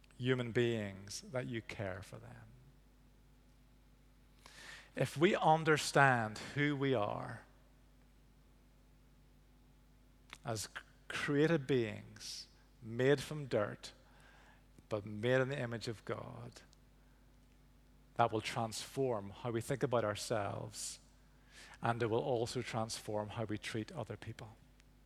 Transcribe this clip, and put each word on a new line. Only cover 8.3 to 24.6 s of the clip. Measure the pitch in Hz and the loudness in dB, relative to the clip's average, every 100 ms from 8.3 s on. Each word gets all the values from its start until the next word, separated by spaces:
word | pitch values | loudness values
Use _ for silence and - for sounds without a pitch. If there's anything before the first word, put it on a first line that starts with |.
| - - - - - - - - - - - - - - - - - - - - - | -20 -20 -20 -20 -20 -20 -20 -20 -20 -20 -20 -20 -20 -20 -20 -20 -20 -20 -20 -20 -10
as | 120 110 | -4 -4
c-, | - - - - - | -4 -10 -14 -20 -8
created | - - 143 156 165 131 | -4 2 6 6 6 4
beings, | 131 110 104 110 107 - - - - - - | 2 2 -2 -10 -14 -12 -12 -14 -20 -20 -16
made | 113 117 131 143 | -8 4 6 6
from | - 151 131 | 2 -8 -2
dirt, | 117 101 - - - - - - - - - - - - | 0 0 -4 -12 -18 -20 -20 -20 -20 -20 -20 -20 -20 -6
but | 107 107 | -6 -4
made | 104 120 131 | -2 2 4
in | 131 | 2
the | 139 | -2
image | 120 117 120 | -4 -4 -6
of | 107 | -6
God, | - 107 113 117 120 - - - - - - - - - - - - - - - - - | -6 -6 -6 -12 -14 -16 -20 -20 -20 -20 -20 -20 -20 -20 -20 -20 -20 -20 -20 -20 -6 2
that | 117 | 2
will | 110 | 2
transform | - 123 113 104 - 135 131 110 98 98 | -2 -2 -4 -4 -8 -2 0 0 -4 -8
how | 123 | -4
we | 113 | -2
think | - 139 | -2 -2
about | 139 120 | 2 2
ourselves, | 104 101 - 113 101 - 113 - - - - - - - - - - - | 2 0 -2 -2 -2 -4 -8 -8 -10 -10 -18 -20 -20 -20 -20 -20 -20 -4
and | 117 120 | 0 2
it | 113 | 2
will | 113 | 2
also | 151 117 120 127 | 2 0 0 -2
transform | - 117 113 - - 107 107 | -4 -2 -2 -6 -4 -4 -4
how | 117 | -4
we | 107 104 | -4 -4
treat | - 113 107 | -4 -6 -6
other | 147 113 107 | -6 -8 -8
people. | - - 110 - | -10 -12 -14 -16